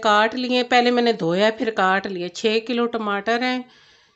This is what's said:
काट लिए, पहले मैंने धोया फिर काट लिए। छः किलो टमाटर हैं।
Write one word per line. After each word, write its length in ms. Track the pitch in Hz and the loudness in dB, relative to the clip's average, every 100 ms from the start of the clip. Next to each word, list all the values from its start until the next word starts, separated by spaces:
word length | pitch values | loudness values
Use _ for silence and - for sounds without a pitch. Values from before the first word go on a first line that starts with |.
काट 340 | 220 208 226 247 | 2 4 2 0
लिए, 280 | 254 247 | -2 0
पहले 280 | 247 247 247 | 2 2 4
मैंने 220 | 247 233 214 | 4 2 0
धोया 360 | 165 175 214 | 0 2 2
फिर 220 | - 226 | 0 -4
काट 340 | 220 185 190 202 | 0 2 0 -2
लिए। 220 | 185 175 | -6 -8
छः 300 | - 220 220 | -4 -2 0
किलो 260 | 220 240 233 | -2 -2 -2
टमाटर 560 | 233 214 202 202 233 | -4 -4 -4 -2 -2
हैं। 260 | 254 254 240 _ _ _ _ | -2 -4 -8 _ _ _ _